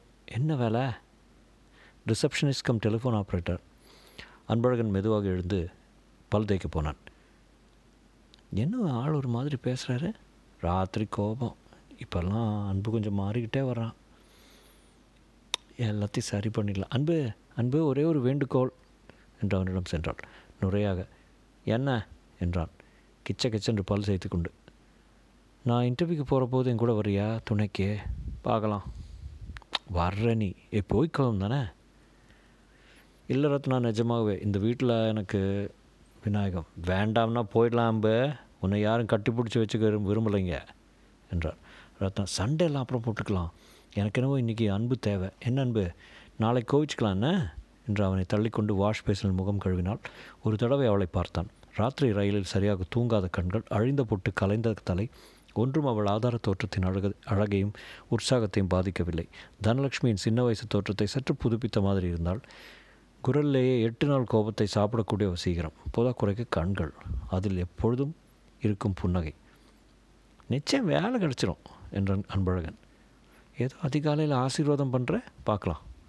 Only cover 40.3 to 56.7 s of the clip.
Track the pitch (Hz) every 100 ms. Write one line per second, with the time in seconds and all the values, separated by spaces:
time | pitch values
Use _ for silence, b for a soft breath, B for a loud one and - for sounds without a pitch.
40.3 | 101 92 73 - - _ _ - _ -
41.3 | 87 78 - B B B - 95 - 95
42.3 | - 101 156 170 139 127 127 120 107 -
43.3 | 95 85 - B B B 101 104 127 131
44.3 | 139 117 110 107 98 123 131 104 98 95
45.3 | - 120 131 127 113 87 - B B B
46.3 | - 110 123 117 143 147 - 107 95 131
47.3 | 196 101 - - - - 104 98 95 95
48.3 | 107 113 - 104 98 101 110 - 98 98
49.3 | 92 95 101 95 90 90 120 B B B
50.3 | B 107 107 120 139 123 101 90 92 85
51.3 | 85 87 - - - 117 - 131 101 101
52.3 | 104 92 98 101 95 92 120 120 110 92
53.3 | - 90 107 - 104 120 143 113 101 -
54.3 | - 98 110 113 104 - 90 113 B B
55.3 | B B 104 127 151 143 107 101 107 123
56.3 | 117 107 95 98